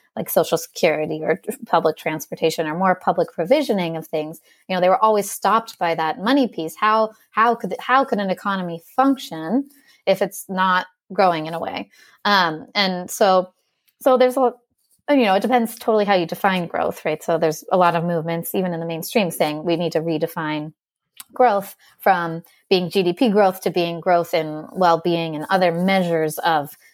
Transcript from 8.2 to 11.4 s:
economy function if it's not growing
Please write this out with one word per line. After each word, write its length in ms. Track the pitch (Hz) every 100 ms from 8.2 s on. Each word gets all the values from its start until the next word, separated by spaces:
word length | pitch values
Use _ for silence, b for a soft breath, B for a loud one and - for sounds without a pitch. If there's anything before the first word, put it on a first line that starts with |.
| 196
economy 520 | 185 202 196 180 170 - -
function 720 | 269 269 - 160 160 247 277 b b b -
if 160 | 190
it's 240 | 196 - -
not 400 | 185 185 185 - _ -
growing 340 | 196 190 165